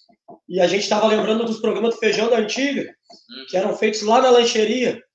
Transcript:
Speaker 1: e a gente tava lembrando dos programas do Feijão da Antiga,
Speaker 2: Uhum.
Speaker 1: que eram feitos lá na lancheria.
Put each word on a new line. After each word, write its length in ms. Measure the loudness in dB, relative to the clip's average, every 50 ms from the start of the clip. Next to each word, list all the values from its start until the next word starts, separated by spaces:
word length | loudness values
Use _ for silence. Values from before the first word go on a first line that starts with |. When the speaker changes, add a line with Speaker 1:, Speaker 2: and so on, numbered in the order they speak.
| _ _ _ _ _ -20 -20 -20 _ -6
Speaker 1:
e 120 | -2 0
a 60 | 0
gente 220 | 2 0 0 -2 -2
tava 180 | 0 2 2 2
lembrando 360 | 2 2 0 0 -2 -2 -2
dos 160 | -4 -4 -4
programas 340 | -2 -2 -2 -2 -2 -2 -2
do 40 | -2
Feijão 300 | -2 -2 0 0 0 0
da 80 | 0 0
Antiga, 440 | 0 -2 -2 -2 -2 -2 -2 -4
Speaker 2:
Uhum. 640 | -8 -10 -14 _ _ -20 -20 -20 _ -20 -18 -18 -12 -6
Speaker 1:
que 80 | -4
eram 200 | -4 -2 -4 -4
feitos 260 | -2 -2 -2 -2 -2
lá 180 | 0 2 4 4
na 80 | 6 6
lancheria. 720 | 6 6 4 4 2 0 0 0 0 0 -2 -2 -4 -6 -10 _